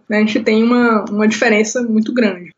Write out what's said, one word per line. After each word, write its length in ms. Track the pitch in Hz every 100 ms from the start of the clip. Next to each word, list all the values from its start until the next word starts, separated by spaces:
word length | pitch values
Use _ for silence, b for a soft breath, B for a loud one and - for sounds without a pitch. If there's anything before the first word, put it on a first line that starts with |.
| -
né, 80 | 214
a 40 |
gente 200 | 214 247
tem 220 | 220 220
uma, 420 | 233 247 240 220 196
uma 180 | 208 214
diferença 540 | 214 247 208 214 254
muito 300 | 240 220 214
grande, 380 | 240 208 180 170